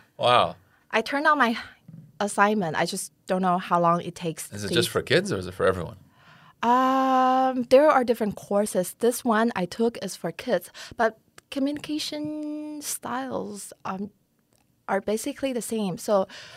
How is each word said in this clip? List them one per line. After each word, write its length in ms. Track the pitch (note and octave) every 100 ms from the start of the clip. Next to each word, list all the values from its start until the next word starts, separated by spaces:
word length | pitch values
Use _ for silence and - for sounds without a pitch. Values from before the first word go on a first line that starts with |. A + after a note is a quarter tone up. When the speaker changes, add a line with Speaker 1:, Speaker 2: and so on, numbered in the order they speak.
| _ _
Speaker 1:
Wow. 400 | A#2 B2 F2+ E2 _ _ _
Speaker 2:
I 120 | A3
turned 240 | - C#4 D#4
out 120 | D4
my 180 | A#3+ A3+ - - - - - _
assignment. 580 | G#3 - G3+ G#3+ E3+ D3+
I 80 |
just 280 | F3 F#3+ - _ -
don't 140 | F#3
know 160 | F#3 F3+
how 220 | - F3
long 200 | E3+ E3+
it 120 | - -
takes 340 | E3+ D#3 -
Speaker 1:
Is 120 | G2+
it 40 | G#2
Speaker 2:
to 60 |
Speaker 1:
just 140 | A#2+ A2+
for 140 | -
kids 280 | D#2+ A#2+ G3+
or 60 | G#2+
is 80 | F#2
it 80 |
for 120 | F#2 F#2
everyone? 300 | F#2 D#2+ E2 - _ _ - - _
Speaker 2:
Um, 1000 | A3+ B3 C4 C4+ C4 C4 B3+ C4 C4 C4
there 240 | B3 B3+ D4+
are 140 | C#4
different 320 | A#3+ A3+ G#3+
courses. 600 | F#3+ - G3+ G#3 F#3+ F3+ -
This 260 | A#3 B3
one 280 | B3 G#3+ A#3
I 120 | G#3 F3+
took 320 | - A3+ A#3
is 140 | G3 -
for 160 | F3
kids, 380 | - - F#3 - - - -
but 220 | A3+ A3+ _ - _
communication 1300 | C#4+ C4+ D4 - D4+ - D4+ D4+ D4+ D4+ D4+ D4+ D4+
styles, 880 | - - - A#3+ C4+ A#3 G3 G#3 - -
um, 260 | - F#3+ G3+ _ _ _ _ _ _ _ -
are 120 | G3
basically 520 | G3+ A3 - C4+ C4+
the 100 | A#3+
same. 360 | G3 A3+ G3+ F#3+
So, 280 | - G#3 F#3+ - -